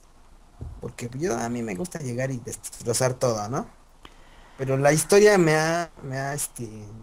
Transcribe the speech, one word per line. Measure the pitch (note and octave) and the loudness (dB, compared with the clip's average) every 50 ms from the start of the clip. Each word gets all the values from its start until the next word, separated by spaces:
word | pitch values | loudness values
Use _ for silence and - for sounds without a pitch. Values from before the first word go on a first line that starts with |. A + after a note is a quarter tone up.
| - _ - - - - - - - - - - - - - - | -20 _ -20 -20 -20 -20 -20 -20 -20 -20 -18 -16 -16 -14 -14 -12
Porque | - - - - A#2+ A#2 B2 | -14 -14 -12 -12 -12 -12 -8
yo, | C#3 E3 G3 A3+ | -6 -4 -4 -4
a | - - - | -4 -4 -4
mí | - A#2+ A#2 | -4 -4 -4
me | A2 F#3+ | -6 -6
gusta | F3 F3+ - - E3+ | -6 -6 -8 -8 -8
llegar | D3 B2 A#2+ B2 C3 C3+ | -8 -6 -4 -4 -4 -4
y | C3+ A#2+ | -4 -6
destrozar | - A2+ - - - - - - - A#2 A2+ - C3 B2+ B2+ | -8 -10 -12 -12 -14 -16 -14 -8 -4 -4 0 0 0 0 0
todo, | - C3+ B2 A2+ G#2+ G#2 G#2 | 0 0 0 0 -2 -4 -4
¿no? | C3 E3 B3 - - - - _ _ _ - - - - - - - - - - - | -6 -6 -6 -8 -14 -20 -20 _ _ _ -20 -20 -20 -20 -20 -20 -20 -20 -20 -20 -12
Pero | - C3+ C3 C3+ | -8 -4 -2 0
la | C3+ C#3 C#3+ D3+ | 4 4 4 4
historia | D#3 - - G3+ G3+ G#3 G#3 G#3 | 4 4 6 6 8 8 8 8
me | F#3 E3+ D#3 D#3 | 6 6 6 4
ha, | D#3 D#3 E3 E3 E3+ E3+ D#3+ - - - | 4 4 4 2 0 -2 -6 -10 -12 -10
me | C#3 C3 | -8 -6
ha, | C3+ C3+ C#3 D3 | -6 -4 -4 -6
este, | C#3+ - - - - A#2+ G#2+ A2 G#2+ G#2+ G#2 A2 A2+ | -6 -8 -8 -10 -12 -12 -12 -12 -14 -16 -16 -16 -10